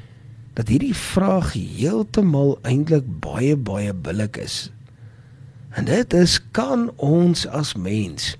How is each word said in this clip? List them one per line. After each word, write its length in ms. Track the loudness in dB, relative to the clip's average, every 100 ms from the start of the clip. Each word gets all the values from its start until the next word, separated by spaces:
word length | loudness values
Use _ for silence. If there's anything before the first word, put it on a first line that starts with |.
| -20 -20 -20 -20 -14
dat 140 | -6 0
hierdie 260 | 2 2
vraag 580 | -4 -2 0 2 2 0
heeltemal 1040 | -4 -6 -2 -2 0 0 2 4 4 2 2
eintlik 440 | 0 0 4 2 0 -6
baie, 360 | -6 -2 0 0
baie 380 | 0 -4 -4
billik 420 | -6 -4 -4 -4 -6
is. 340 | -10 -10 -12 -16 -20 -20 -20 -20 -20 -20 -20 -20 -12
En 100 | -6
dit 300 | 0 0 2
is, 240 | 4 4 2 -2
kan 380 | -4 0 0 -2 -2
ons 500 | 2 4 6 4 0
as 280 | -4 -4
mens 640 | -4 -2 -2 -2 -4 -8 -8